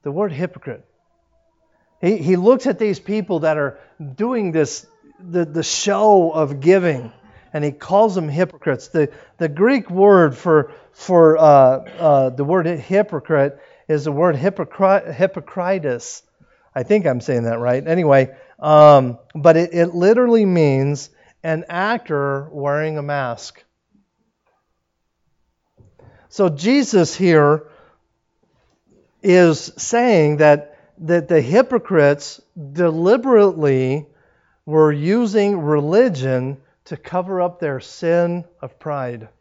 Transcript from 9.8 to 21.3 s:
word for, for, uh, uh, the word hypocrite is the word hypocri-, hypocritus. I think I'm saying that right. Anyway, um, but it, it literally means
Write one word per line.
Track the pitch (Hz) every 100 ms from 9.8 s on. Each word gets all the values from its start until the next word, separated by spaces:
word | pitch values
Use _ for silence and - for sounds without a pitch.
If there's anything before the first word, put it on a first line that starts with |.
| -
word | 180 202 196 160
for, | 131 180 156 135 - _
for, | _ - 180 160 160
uh, |
uh, | 156 139 131 131 - - 165 143 131
the | 127
word | 143 185 165
hypocrite | 165 - 190 208 151 - 156 139 - _ _ -
is | 151
the | 147
word | 143 175 143
hypocri-, | 175 196 151 - 190 196 -
hypocritus. | 127 190 185 - - 175 190 147 120 - - _ _ _ _ _
I | 135
think | 123 208
I'm | 165 123
saying | 113 123
that | 117 117
right. | 117 127 160
Anyway, | 170 160 139 131 - - _
um, | 151 151 151 143 127 117 _
but | 160 151 160
it, | 170
it | 170 170
literally | 170 185 233 247 233 202
means | 175 147 135 139 143 - _ _